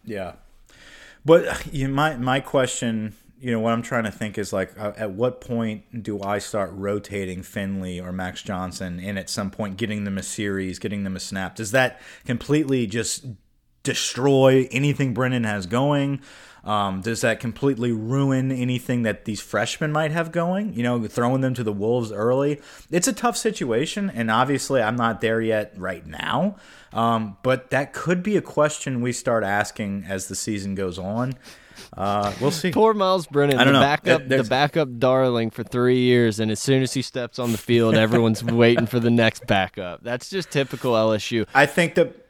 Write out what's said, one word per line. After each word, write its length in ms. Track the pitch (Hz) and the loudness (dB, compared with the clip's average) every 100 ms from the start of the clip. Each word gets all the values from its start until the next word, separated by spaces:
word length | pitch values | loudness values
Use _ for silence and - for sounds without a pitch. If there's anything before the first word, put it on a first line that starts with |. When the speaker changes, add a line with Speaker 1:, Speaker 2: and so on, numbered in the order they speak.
Speaker 1:
Yeah. 300 | - 104 90 - - - _ - - - - - | -10 -10 -10 -12 -20 -20 _ -20 -20 -20 -20 -10
But, 240 | 143 170 - | 6 6 6
uh, 80 | - - | -6 -8
you, 160 | 151 135 | -4 -2
my, 300 | 139 156 131 | 2 0 0
my 220 | 127 135 | 0 0
question, 760 | - 143 127 - 120 110 107 - _ _ | 0 0 0 0 -2 -2 -6 -10 _ _
you 120 | 127 | -4
know, 80 | 117 | -2
what 140 | 113 | 0
I'm 100 | 117 | -2
trying 220 | 117 123 110 | -2 -4 -4
to 60 | |
think 260 | 92 107 98 | -6 -8 -6
is, 140 | 98 | -4
like, 260 | 101 95 95 | -4 -4 -6
uh, 140 | 104 104 | -8 -6
at 140 | 110 | -8
what 280 | 95 123 123 | -2 -4 -4
point 640 | - 117 113 107 _ 120 | -6 -4 -4 -6 _ -10
do 180 | 104 101 | -8 -6
I 180 | 98 104 | -4 -4
start 320 | - 110 95 | -4 -4 -4
rotating 680 | 95 98 104 101 101 95 90 | -4 -4 -4 -4 -6 -6 -8
Finley 560 | 95 - 98 98 92 87 | -8 -6 -4 -4 -6 -8
or 120 | 90 | -8
Max 300 | 92 92 90 | -6 -8 -8
Johnson 580 | - 95 92 87 95 87 | -8 -6 -6 -8 -10 -8
and 200 | 95 98 | -8 -8
at 100 | 87 | -6
some 220 | - 101 | -6 -6
point 260 | - 104 95 | -6 -8 -4
getting 260 | 113 104 | -4 -4
them 140 | 101 98 | -4 -6
a 60 | |
series, 560 | 95 - 104 98 95 90 | -8 -6 -4 -4 -4 -6
getting 240 | 110 101 | -6 -6
them 120 | 98 92 | -6 -6
a 40 | |
snap? 360 | - 98 92 - | -8 -6 -8 -8
Does 160 | 110 | -2
that 300 | 127 127 - - - - | 2 2 -2 -20 -18 -6
completely 600 | 120 - 151 143 135 113 | -6 0 0 2 0 0
just 380 | 117 110 - 131 107 _ _ _ _ | -2 -4 -6 -10 -16 _ _ _ _
destroy 840 | - 117 - - 135 135 135 131 127 | -6 -4 -4 0 4 6 8 6 4
anything 420 | 127 143 143 139 | 0 0 2 0
Brennan 300 | 110 127 127 | 0 0 0
has 240 | 113 104 90 | 0 -2 -2
going? 540 | 117 143 143 139 139 - - - - | 0 2 2 0 -4 -8 -20 -20 -16
Um, 380 | 92 104 101 95 | -2 0 0 -2
does 200 | 101 113 | -4 0
that 180 | 120 110 | 0 0
completely 520 | 120 110 139 127 120 | -4 -2 0 0 0
ruin 600 | 110 110 135 139 131 131 | -2 -2 0 2 2 0
anything 500 | 131 123 123 - 123 | -2 -2 -2 -2 0
that 240 | 113 104 - | 0 -2 -6
these 160 | 104 | -8
freshmen 500 | - 107 113 - 156 | -4 -2 -2 -2 -2
might 200 | 151 156 | 0 0
have 200 | 165 165 | -2 -2
going? 440 | 170 170 185 214 180 | -2 -2 -2 -4 -2
You 80 | |
know, 240 | 123 123 107 | -2 0 -2
throwing 340 | - 120 131 | -2 0 2
them 140 | 131 123 | 0 -2
to 80 | |
the 100 | 110 | -4
wolves 380 | 101 107 123 110 | -2 0 0 -2
early. 500 | 104 113 127 143 147 - - - | -2 0 2 2 -2 -8 -20 -4
It's 160 | 165 180 | 0 0
a 60 | |
tough 220 | 226 240 - | 0 -2 0
situation, 760 | 220 214 143 113 160 - 196 | -2 -2 -2 0 -2 -4 -4
and 180 | 113 113 | -2 0
obviously 520 | 110 131 135 - 135 | 2 2 0 0 0
I'm 140 | 110 123 | 2 2
not 260 | 117 107 | 0 0
there 200 | 113 113 | 0 0
yet 320 | 113 110 104 95 | 2 0 -2 -8
right 300 | 92 90 78 | -8 -8 -12
now. 520 | 80 - 131 185 196 - - - | -10 -4 0 -2 -4 -20 -20 -10
Um, 440 | 107 117 117 107 95 | -2 0 0 -2 -4
but 300 | 127 127 - | -2 -2 0
that 220 | 131 139 | -2 -2
could 280 | - 160 180 | -6 -2 -2
be 160 | 185 202 | 0 -2
a 40 | |
question 600 | - - 151 - - 127 | 0 0 0 0 -6 -2
we 100 | 123 | -2
start 320 | 120 - 117 | -2 0 0
asking 640 | 98 101 104 - 104 98 87 | 2 0 0 -4 -6 -6 -6
as 200 | 98 - | -8 -6
the 80 | 92 | -8
season 400 | - 104 98 98 | -6 -6 -6 -4
goes 240 | 95 87 | -4 -6
on. 340 | 95 110 127 135 - - - - - - | -6 -4 -4 -6 -14 -20 -20 -20 -20 -6
Uh, 340 | 98 101 101 101 | -2 0 -2 0
we'll 120 | 131 | -2
see. 180 | 156 185 | 0 -2
Speaker 2:
Poor 220 | 170 220 | 2 2
Myles 320 | 214 190 185 160 | 4 2 0 0
Brennan, 320 | 143 143 131 | 0 2 6
Speaker 1:
I 60 | |
don't 100 | 131 | 6
Speaker 2:
the 60 | 139 | 6
Speaker 1:
know. 60 | 139 | 6
Speaker 2:
backup, 340 | 151 - 160 | 4 2 2
Speaker 1:
There, 80 | 135 | 4
there's 160 | 135 | 0
Speaker 2:
the 60 | 117 | 2
backup 500 | 127 147 165 139 120 | 2 2 2 -2 2
darling 500 | 127 131 131 120 113 | 4 4 4 2 -2
for 140 | - | -4
three 360 | 107 127 123 127 | -6 2 4 4
years, 400 | 123 123 117 104 | 6 6 4 2
and 120 | 110 | -2
as 80 | 107 | -2
soon 240 | - 131 | 2 2
as 100 | 131 | 2
he 80 | 135 | -2
steps 380 | 120 135 120 - | -6 -8 -10 -6
on 140 | 120 | -2
the 40 | 110 | -2
field, 380 | - 117 113 113 | 2 4 6 6
everyone's 480 | 110 120 113 110 | 4 4 4 2
Speaker 1:
<laughs> 0 | |
Speaker 2:
waiting 420 | 117 117 117 120 117 | 0 6 6 6 2
for 140 | 123 | 2
the 100 | 117 | 4
next 380 | 117 113 - - | 4 4 0 -2
backup. 560 | 101 92 - 90 85 | 0 0 -4 -10 -10
That's 260 | 117 123 - | -8 -8 -6
just 220 | 190 165 | -8 -4
typical 440 | 147 135 127 127 113 | -2 -2 -4 0 2
L 180 | 110 | 4
S 180 | 107 - | 2 0
U. 140 | 120 104 139 | -2 2 4
Speaker 1:
I 100 | 143 | 4
think 300 | - 170 - | 4 2 2
that 180 | 165 - - | 2 0 -20